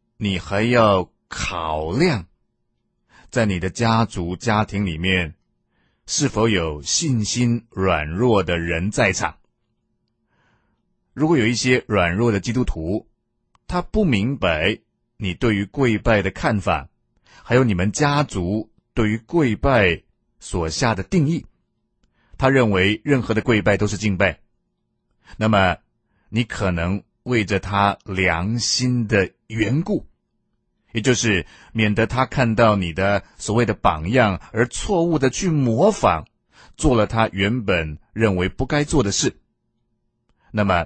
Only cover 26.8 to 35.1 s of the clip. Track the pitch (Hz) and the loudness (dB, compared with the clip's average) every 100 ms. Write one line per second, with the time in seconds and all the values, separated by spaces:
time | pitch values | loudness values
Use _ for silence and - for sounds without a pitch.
26.8 | 85 101 - _ - 120 101 98 95 101 | -2 -4 -8 _ -2 -2 0 -2 -2 0
27.8 | 101 98 - 95 92 82 95 117 - - | 0 0 -6 -2 0 0 -2 -2 -2 -2
28.8 | 127 123 107 107 90 _ - 113 107 139 | 0 0 0 0 0 _ -8 -4 0 0
29.8 | 180 202 - _ _ _ _ _ _ _ | -2 -4 -6 _ _ _ _ _ _ _
30.8 | _ 117 107 123 113 95 - - - 113 | _ -2 0 2 2 0 -4 -14 -8 -2
31.8 | 107 104 110 123 131 - 120 110 113 101 | 0 0 0 0 -2 0 0 4 4 2
32.8 | 87 80 98 101 - - - 107 113 104 | -2 -2 0 -2 -4 -12 -2 0 0 0
33.8 | - 78 82 123 110 90 - 110 123 - | 0 0 0 2 2 0 -4 -2 -2 -2
34.8 | - 185 170 | -2 0 0